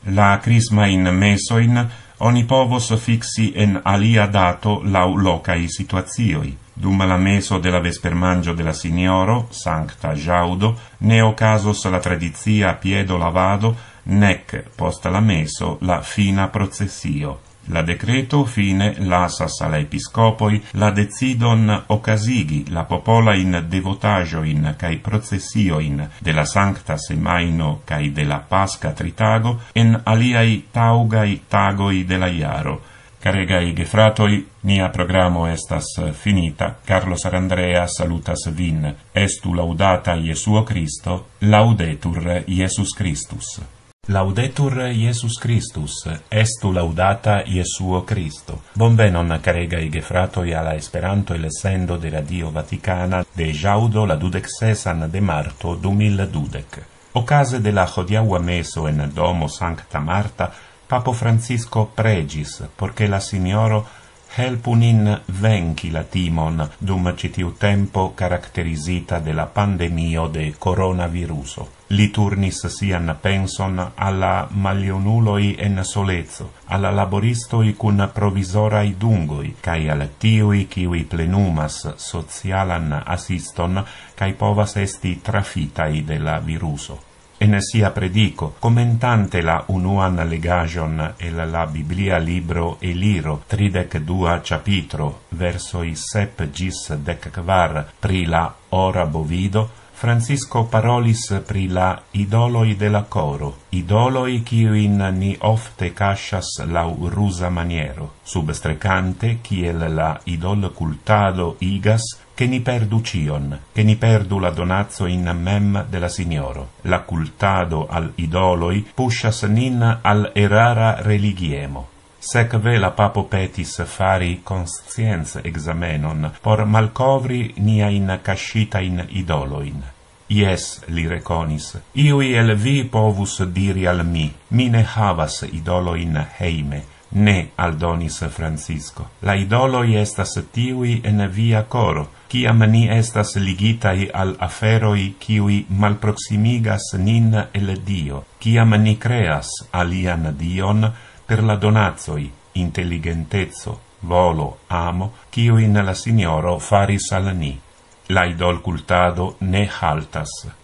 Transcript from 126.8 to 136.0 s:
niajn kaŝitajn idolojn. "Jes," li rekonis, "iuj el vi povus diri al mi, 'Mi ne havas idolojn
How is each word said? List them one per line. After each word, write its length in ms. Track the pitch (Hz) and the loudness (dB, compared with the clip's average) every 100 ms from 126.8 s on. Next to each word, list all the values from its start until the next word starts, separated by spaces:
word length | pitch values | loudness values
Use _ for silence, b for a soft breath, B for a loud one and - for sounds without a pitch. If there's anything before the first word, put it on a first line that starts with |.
| 110 - 131 135 123 123 113 - | 2 2 2 2 0 -4 -4 0
niajn 600 | 104 107 104 101 98 95 | 2 4 2 2 0 -2
kaŝitajn 800 | - 95 - 110 107 98 92 87 82 | -4 -6 -2 -2 0 0 -2 -4 -4
idolojn. 720 | - 85 76 69 71 71 71 67 - - _ - | -6 -2 -2 -2 -6 -8 -8 -12 -16 -20 _ 0
"Jes," 520 | 104 98 87 - - - | 2 4 2 -4 -12 -6
li 200 | 82 82 | -4 -2
rekonis, 680 | 85 - 82 82 76 71 - - | -4 -2 -2 -2 -4 -6 -14 -8
"iuj 400 | 143 147 143 131 120 | 2 4 4 2 4
el 200 | 113 107 | 4 4
vi 280 | 113 139 | 2 0
povus 580 | 117 110 107 98 101 - | 0 2 2 2 -2 -2
diri 460 | 92 87 98 95 90 | -2 0 0 2 0
al 160 | 87 | 0
mi, 280 | 85 82 78 - _ | 0 0 -2 -4 _
'Mi 200 | 113 123 | 2 4
ne 140 | 117 | 4
havas 600 | 110 - 104 82 78 - | 2 2 0 0 -2 -4
idolojn 720 | 69 80 80 90 90 85 | -8 -8 -2 0 0 -2